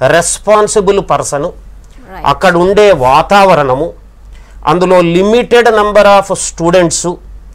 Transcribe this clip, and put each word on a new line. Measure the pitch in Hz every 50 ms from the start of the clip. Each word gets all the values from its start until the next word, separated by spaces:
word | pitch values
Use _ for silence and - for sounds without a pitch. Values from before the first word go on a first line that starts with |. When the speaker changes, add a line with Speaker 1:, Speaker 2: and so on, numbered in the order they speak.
| 127 135
Speaker 1:
రెస్పాన్సిబుల్ | 151 170 165 - - - - 202 214 214 208 202 - 214 190 196 202 196 175 -
పర్సన్, | 151 139 135 - 151 139 151
Speaker 2:
Right. | - - - - - - - - - - - - - - - -
Speaker 1:
అక్కడ | 139 139 - 196 185 175 170
ఉండే | 180 190 202 202 208 202
వాతావరణము, | 180 143 123 127 135 156 160 - 196 202 196 190 175 147 143 131 127 139 160 170 - - - - - - - - - - - - - - - -
అందులో | 160 180 180 185 185 180
లిమిటెడ్ | 175 170 170 180 190 208 226 240 247 - 240 240 226 233
number | 220 214 208 208 202 208 202 202 202 196
of | 190 - 185
స్టూడెంట్స్, | 175 - - - - 165 170 180 185 175 160 - - - 175 175 - - - - - - -